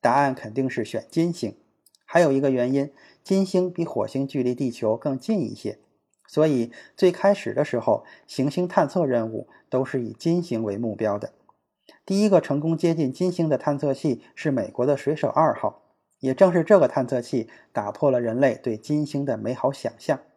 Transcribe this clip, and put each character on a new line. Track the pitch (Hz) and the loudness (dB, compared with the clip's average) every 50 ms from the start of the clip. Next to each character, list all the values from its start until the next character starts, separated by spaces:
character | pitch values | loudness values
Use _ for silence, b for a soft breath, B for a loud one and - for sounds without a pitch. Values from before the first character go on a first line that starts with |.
答 | - 120 120 | 2 2 2
案 | 139 143 139 131 | 4 2 2 0
肯 | - - 110 104 | -4 -10 -8 -4
定 | 131 131 131 | -4 -4 -2
是 | - - 110 | -2 -4 -6
选 | - - 113 - _ | -6 -6 -10 -10 _
金 | - 160 165 175 | -2 0 0 0
星。 | 170 - - 104 95 _ _ _ _ _ _ _ _ _ _ | -2 -4 -8 -10 -10 _ _ _ _ _ _ _ _ _ _
还 | - - 170 | 0 4 4
有 | 175 151 | 4 4
一 | 139 135 | 4 2
个 | 139 139 | 2 2
原 | 131 127 120 127 131 | 2 2 0 0 0
因， | 139 139 143 b b b b b b b | 0 -2 -2 b b b b b b b
金 | - 190 190 196 | 0 2 2 2
星 | 185 - 185 185 180 | 2 2 0 0 0
比 | 175 - 170 | -2 -4 -6
火 | 165 - 120 101 | -4 -2 -4 -4
星 | - - 135 135 | -4 -2 -4 -4
距 | 135 - 143 123 | -2 -2 -2 0
离 | 123 123 | 0 0
地 | 123 143 127 | 0 -4 -4
球 | 113 - - 107 110 | -4 -2 0 0 0
更 | 117 - 151 135 | 0 -2 -4 -6
近 | 131 - - 226 202 | -4 -4 -2 -2 -2
一 | 135 110 110 | -2 -4 -8
些， | - - 104 104 _ _ _ _ _ _ _ _ _ _ | -10 -10 -12 -12 _ _ _ _ _ _ _ _ _ _
所 | _ - 151 156 | _ 0 2 2
以 | 160 147 123 117 117 B B B B B | 4 4 0 0 -2 B B B B B
最 | - - 180 | 2 2 2
开 | 175 - - 202 202 | 2 4 2 2 2
始 | 196 - 135 110 | 2 -2 -6 -2
的 | 131 147 | -2 -2
时 | - - 120 | -2 -2 -2
候， | 110 - 107 - B B B B B | 0 0 0 0 B B B B B
行 | B - - 131 131 | B -6 -2 -2 -2
星 | - - 180 | 0 -2 -4
探 | 175 - 202 165 | 0 2 2 0
测 | 139 - 190 165 | 2 0 -2 0
任 | 139 123 117 113 113 | 2 0 0 0 -2
务 | 110 107 113 b b b b b | -6 -8 -10 b b b b b
都 | - 127 131 | -2 -2 -2
是 | - - 135 120 | -2 -4 -4 -4
以 | 110 | -6
金 | 107 _ - 165 170 180 175 | -10 _ 0 0 0 0 0
星 | 175 127 113 113 | -2 -4 -4 -2
为 | 104 98 | -4 -4
目 | 104 120 113 104 | -4 -4 -6 -4
标 | - 110 107 101 | -2 -2 -2 -2
的。 | 104 - - _ _ _ _ _ _ _ _ _ _ b b b b b | -2 -6 -10 _ _ _ _ _ _ _ _ _ _ b b b b b
第 | - 196 196 | -2 2 2
一 | 208 214 | 4 6
个 | 196 165 | 6 4
成 | - - 143 147 | 4 2 -2 -2
功 | 147 160 165 | 0 0 -2
接 | 160 - 170 165 | 2 2 0 2
近 | 160 156 127 | 2 0 -2
金 | 131 - 180 185 | 0 -2 -2 -2
星 | 175 - 165 | 0 0 0
的 | 156 147 | 0 0
探 | 123 - - 147 139 | 0 0 -2 -2 0
测 | 156 143 135 | 0 -2 -2
器 | - - 160 120 120 B B B | 0 -2 -2 -2 -2 B B B
是 | - - 156 | -6 -4 -2
美 | 139 127 101 | -2 -2 -4
国 | - - - 123 | -6 -4 -2 0
的 | 139 143 | 0 0
水 | 135 - 143 156 | 0 0 -4 -2
手 | 151 - 131 | 0 -2 -2
二 | - 143 160 151 113 | 2 2 2 2 2
号， | - - 104 - _ _ _ _ _ _ _ _ _ | -2 -4 -6 -6 _ _ _ _ _ _ _ _ _
也 | - 131 131 | -4 -4 4
正 | - 196 185 170 | 4 4 6 6
是 | 175 160 | 2 4
这 | - 214 190 | 6 6 6
个 | 151 | 6
探 | 123 - 143 131 | 4 2 -2 -2
测 | 120 135 123 | 0 -2 -4
器 | 120 - - 127 113 B B B B B | -2 -2 -4 -4 -4 B B B B B
打 | _ 120 104 101 | _ -6 -4 -4
破 | 107 - - - | -4 0 2 2
了 | 127 123 | 2 2
人 | 120 113 113 | 0 0 0
类 | 123 139 131 110 - | 2 2 2 2 0
对 | - 131 110 | -4 -6 -6
金 | 110 - - 151 151 151 | -6 -4 -2 -2 -2 -2
星 | 143 - 139 143 | -2 -4 -4 -2
的 | 135 120 | -2 -4
美 | 107 107 110 - | -4 -4 -6 -4
好 | - - 135 | -2 -2 -2
想 | 143 - - 117 - | -2 -2 -8 -8 -8
象。 | - - - 147 131 - _ _ | -6 -4 -4 -4 -4 -4 _ _